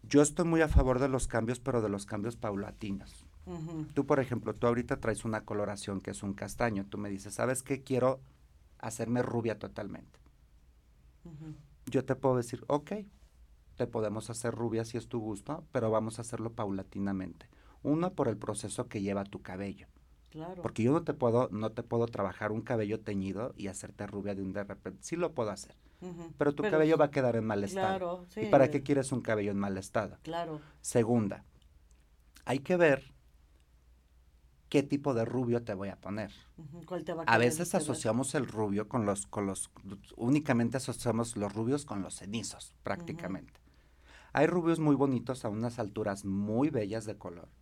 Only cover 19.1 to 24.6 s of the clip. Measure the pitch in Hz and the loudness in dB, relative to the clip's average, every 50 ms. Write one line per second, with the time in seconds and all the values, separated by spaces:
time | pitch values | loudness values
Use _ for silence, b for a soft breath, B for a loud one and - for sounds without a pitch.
19.1 | 98 101 98 101 - 92 - - 92 92 101 98 98 - - - - - - _ | -2 -2 -4 -6 -10 -12 -10 -10 -8 -8 -6 -8 -8 -12 -16 -20 -20 -20 -20 _
20.1 | - _ - - - 156 160 175 185 175 170 165 - - 110 123 147 165 160 156 | -20 _ -20 -18 -14 -12 -12 -10 -10 -6 -6 -4 0 2 4 4 4 4 2 0
21.1 | 139 - 127 117 113 120 127 - - 107 110 110 113 - 113 - 120 117 117 117 | -2 2 2 4 4 4 2 2 -2 -4 -4 -4 -4 -6 -6 -2 0 0 0 0
22.1 | 117 - 101 92 90 - 107 104 107 113 117 - 127 113 107 101 110 107 - 110 | 0 -2 -2 -2 -2 -2 -2 -2 -2 -2 -2 0 0 0 0 0 -2 -4 -4 -4
23.1 | 101 98 95 98 90 98 117 135 - - 101 95 92 - - 95 - - 104 101 | -2 -2 -2 -2 -4 -4 -6 -6 -6 -8 -8 -8 -8 -8 -12 -14 -10 -10 -10 -6
24.1 | 104 101 98 101 101 98 98 95 92 104 | -6 -6 -4 -4 -4 -4 -4 -4 -4 -6